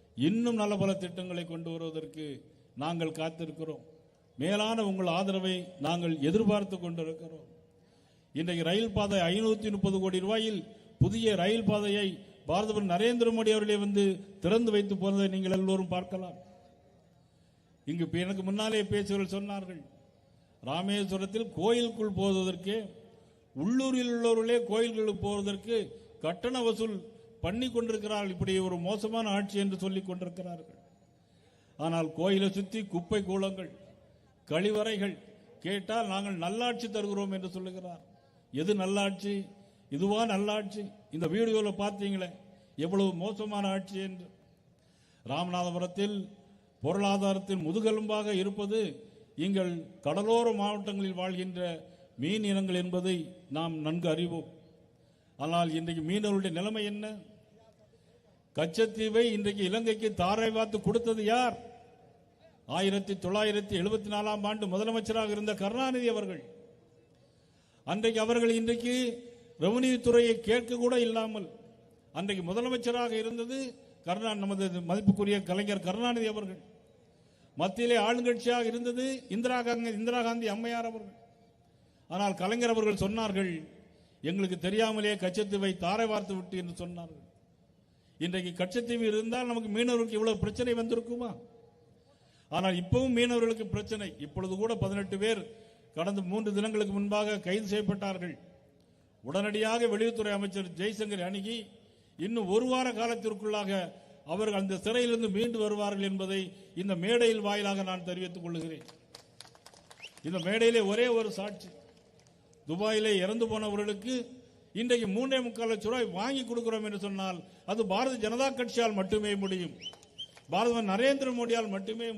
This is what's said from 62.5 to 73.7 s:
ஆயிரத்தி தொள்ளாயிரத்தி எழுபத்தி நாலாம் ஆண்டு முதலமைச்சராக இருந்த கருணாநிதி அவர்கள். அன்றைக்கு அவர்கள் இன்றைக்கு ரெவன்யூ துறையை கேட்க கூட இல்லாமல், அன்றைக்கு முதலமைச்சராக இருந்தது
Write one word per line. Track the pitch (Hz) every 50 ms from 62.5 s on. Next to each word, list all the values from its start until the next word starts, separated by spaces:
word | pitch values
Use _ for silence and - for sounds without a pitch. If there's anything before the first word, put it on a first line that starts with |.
| - _ _ - 135
ஆயிரத்தி | 175 196 196 196 202 190 202 196 180 -
தொள்ளாயிரத்தி | 180 196 214 214 214 202 208 202 202 208 170
எழுபத்தி | 180 208 220 214 202 208 208
நாலாம் | 208 208 214 214 208 202 208
ஆண்டு | 214 214 214 190 180
முதலமைச்சராக | 196 220 226 226 226 214 220 220 226 220 208 208
இருந்த | 208 214 214 208 208
கருணாநிதி | 190 202 220 254 262 262 254 247 247 233 233
அவர்கள். | 220 202 190 180 147 - - - - - - - - - - _ - - _ _ _ - _ _ _ _ _ _ _ _ _ _ _ _
அன்றைக்கு | 139 175 208 214 226 220 220 214
அவர்கள் | 220 240 240 233 233 226 226
இன்றைக்கு | 226 233 240 233 240 240 247 254 254 240 226 - - - - - - - - - 151
ரெவன்யூ | 185 226 254 262 254 254 233 240
துறையை | 233 233 240 240 233 226 226 226 202
கேட்க | 226 247 233 233 247 240 240
கூட | 247 226 240 240
இல்லாமல், | 226 220 226 220 220 214 208 185 - - - - - - - - - - - _ _ -
அன்றைக்கு | 156 196 202 196 190 170 170
முதலமைச்சராக | 190 233 240 254 254 233 240 240 240 240 240 233 220 220
இருந்தது | 220 226 240 233 233 233 262 269 269 247